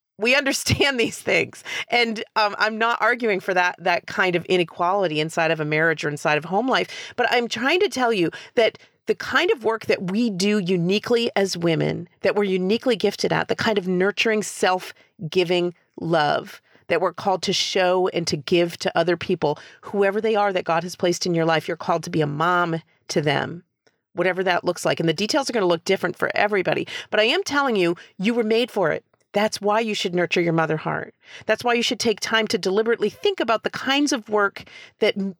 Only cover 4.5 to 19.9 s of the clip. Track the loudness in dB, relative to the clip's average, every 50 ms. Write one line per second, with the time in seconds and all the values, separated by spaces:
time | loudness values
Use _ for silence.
4.5 | 0 0 0 -2 -2 -2 0 0 2 2 0 0 0 -2 -2 -2 0 0 0 0
5.5 | 0 0 -2 -2 0 2 2 2 0 0 -4 -6 -6 -2 0 0 0 0 -2 -2
6.5 | -2 -2 0 0 0 0 -2 -4 -8 -14 -14 -12 -4 -2 -2 0 0 0 -2 -2
7.5 | -4 -2 0 0 2 2 0 0 0 0 0 0 2 2 0 -2 -2 -8 -12 -2
8.5 | 2 2 2 2 0 -4 -20 _ _ _ -4 -4 -4 -4 -2 -2 0 2 2 2
9.5 | 0 0 0 -2 -2 -2 0 -2 -2 0 0 -2 0 0 0 0 0 0 0 2
10.5 | 2 2 2 0 0 2 2 2 0 0 2 2 2 2 2 0 0 0 0 0
11.5 | -2 -2 0 0 2 2 0 0 -2 -4 -8 -12 _ -2 -2 0 2 2 0 0
12.5 | 0 0 2 2 0 2 2 0 0 2 0 -2 -2 -2 -2 -2 0 -2 0 -2
13.5 | -2 -2 0 0 0 0 0 0 0 2 0 0 0 0 0 0 0 0 -2 -4
14.5 | -4 0 0 2 2 0 -4 -10 -18 _ _ _ _ -12 -8 -2 0 0 2 2
15.5 | 2 0 0 -2 -4 _ _ _ -14 -8 -2 0 2 2 2 2 0 0 -2 -8
16.5 | -18 -20 _ _ _ _ _ -2 0 0 0 -2 -2 -2 -2 -2 -2 0 0 -2
17.5 | -2 -2 -2 -2 0 2 2 4 4 2 2 0 0 -2 -2 -2 -4 -4 -2 2
18.5 | 2 2 2 2 -2 -4 -6 -2 0 0 2 2 0 -2 -2 -4 -2 0 0 -2
19.5 | -2 -2 -8 -20 -20 -20 -12 -4